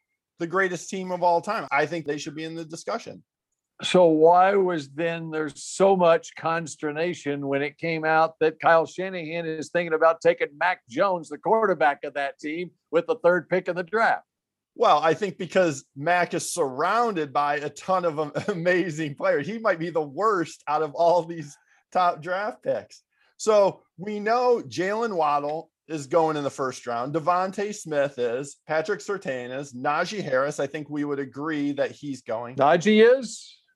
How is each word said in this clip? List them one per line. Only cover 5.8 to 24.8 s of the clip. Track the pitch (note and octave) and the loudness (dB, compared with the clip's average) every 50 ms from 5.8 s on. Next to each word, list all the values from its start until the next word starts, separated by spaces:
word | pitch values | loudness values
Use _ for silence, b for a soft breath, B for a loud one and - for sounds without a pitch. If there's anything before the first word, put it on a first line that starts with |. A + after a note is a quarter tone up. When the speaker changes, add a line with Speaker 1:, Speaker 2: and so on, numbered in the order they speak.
| F#3 G3 G3 | 4 4 4
Speaker 2:
much | F#3 F3 E3 E3 E3 - - - | 6 6 6 4 4 2 -4 -12
consternation | - - D#3+ E3 E3+ E3 D#3+ - - D#3 D3+ D3 D3+ E3 F3+ E3 - - C#3+ C#3+ C#3+ C#3+ C#3 | -8 -4 -4 -2 -4 -4 -8 -10 -8 -6 -6 -4 -4 -4 -4 -4 -6 -6 -6 -6 -4 -4 -2
when | C#3 C#3 C#3+ | -2 -2 -2
it | D3 D3 _ | -4 -6 _
came | E3 E3 E3 D#3+ D#3 | -6 -4 -4 -2 0
out | D#3 D#3+ D#3+ D#3+ D#3+ - - | 2 2 2 2 2 0 0
that | D#3 D#3+ - - | 0 0 0 2
Kyle | - D#3+ E3 E3 D#3 | 4 4 6 6 4
Shanahan | D3+ - - F#3 F#3+ F#3+ F3+ D#3+ D3+ E3 E3+ E3+ | 0 -4 -8 -8 -8 -8 -8 -8 -8 -6 -6 -6
is | D#3+ D#3+ D#3+ - - | -6 -6 -8 -6 -4
thinking | - F3 F3 E3+ D#3 | -2 -2 0 0 2
about | D#3 D#3+ E3 E3 - | 4 4 4 4 4
taking | - E3 F3 - E3+ D3+ C#3+ | 4 2 2 2 0 -6 -4
Mac | D3 D#3+ F3+ F3+ - _ - | -2 -2 -2 -2 -4 _ -8
Jones, | A2 D3 G3 G3+ F#3 F3 D3+ C3+ | -2 0 0 0 0 -2 -4 -8
the | D3 C#3 | -12 -6
quarterback | - E3+ G#3+ A3+ A3 G3 F3+ D3 D#3 D3 C#3 - - | -2 0 2 4 4 2 2 2 2 2 2 0 -4
of | D3 - | -8 -6
that | C#3+ C#3 C#3 C3+ - | -4 -6 -6 -6 -8
team, | - D3+ D#3 E3+ F3+ E3 - _ _ _ - | -10 -8 -8 -8 -8 -10 -12 _ _ _ 0
with | E3+ E3 | 0 0
the | E3 D#3+ | 0 -2
third | D#3+ - E3+ F3+ F3+ C#3+ - | 2 2 4 4 2 2 0
pick | F3+ F#3 - F#3+ | -2 -2 -2 -2
in | E3+ | -4
the | F3 F#3 | -6 -6
draft? | E3 - A3 A3+ F#3 A#2 - - _ _ _ _ _ _ _ _ _ _ | -4 0 0 2 2 2 0 -4 _ _ _ _ _ _ _ _ _ _
Speaker 1:
Well, | - A3+ G3+ E3 D3 D3+ | 2 4 6 6 6 4
I | E3 D#3+ | 2 2
think | - G#3 F#3+ - | 2 0 -4 -6
because | - F#3 - - F#3+ F#3 E3 C#3+ C3 - _ _ | -6 -6 -2 2 2 4 2 2 -2 -8 _ _
Mac | C#3 C#3+ E3+ F3 F3+ F3 E3+ - | -6 -2 0 2 2 2 0 -2
is | E3 - - - | -4 -6 -4 -4
surrounded | F3 D#3 C3+ B2+ C3 D#3 F#3 G#3 A#3 A#3+ A3+ G3+ E3 D3+ C#3 B2+ | -2 -2 -2 -2 -2 0 0 2 2 0 0 -2 -4 -4 -2 -2
by | D3 C#3+ D3 D3 | 0 0 0 0
a | D3 D3 D3+ | -2 -4 -8
ton | - - - - F#3 F#3 F3 | -10 -8 -4 -2 0 0 0
of | E3+ D3 D3+ | 0 -2 -2
am-, | D#3 D3 - - | -4 -4 -6 -6
<laughs> | - - | -6 -4
amazing | G3+ E3 E3 F3+ F3+ F3+ F3+ F3+ D3 D3+ D#3+ C#3+ C#3 | -4 -2 0 0 2 2 0 -2 -4 -6 -6 -6 -6
players. | - F3+ F#3+ F3+ D3 C#3 E3+ | -4 -2 0 0 0 -2 -4
He | A3 A#3 | -6 -4
might | A3 G#3+ F#3 E3 | -2 -2 -2 -2
be | D#3+ F3 | -2 -4
the | D#3 E3 | -4 -4
worst | D3+ C#3+ C3 D#3 G3+ A3+ G#3 F3+ D#3+ - - - _ - | -4 -4 -4 -2 0 0 0 0 -2 -4 -8 -12 _ -4
out | D3 D#3 D#3 | -2 -2 -2
of | D3+ C#3 | -2 -2
all | D#3 E3+ E3+ E3+ F3 E3 | 2 2 4 4 2 0
these | E3 E3+ E3 D3 D3 - _ _ _ _ _ _ _ - | -2 -6 -12 -12 -14 -16 _ _ _ _ _ _ _ -2
top | F#3 F3+ F3 E3 D#3 C#3+ | 0 2 0 0 -2 -4
draft | F3+ F3+ F#3+ G#3 A3 - - - | -6 -6 -4 -4 -6 -8 -6 -4
picks. | C#3 C3 G#2 G#2 - - - _ _ _ _ _ _ _ | -4 -4 -4 -4 -10 -16 -20 _ _ _ _ _ _ _
So | - - G#3+ G#3+ G#3 G3 F#3 - - _ _ _ - | -4 0 2 4 6 6 4 2 -2 _ _ _ -14
we | F3+ G#3+ G#3 G#3 | -10 -8 -8 -4
know | G3+ G#3+ A#3 B3+ B3+ B3 A#3+ G#3+ - | -2 0 0 2 2 2 2 2 0
Jalen | C3 G#2+ C#3 | -4 -6 -4